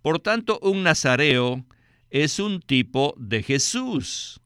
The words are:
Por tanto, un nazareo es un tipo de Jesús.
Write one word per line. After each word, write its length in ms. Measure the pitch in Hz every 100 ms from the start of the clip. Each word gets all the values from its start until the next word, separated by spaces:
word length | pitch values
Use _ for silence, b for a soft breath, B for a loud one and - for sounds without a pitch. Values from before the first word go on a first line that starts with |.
Por 180 | 147 160
tanto, 400 | 202 226 226 214
un 200 | 196 196
nazareo 840 | 185 156 139 123 151 127 123 127 127 b b b b
es 300 | 135 151 -
un 220 | 208 190
tipo 520 | - 131 101 131 143 -
de 240 | 110 110
Jesús. 1000 | 104 139 - 240 262 175 - - - -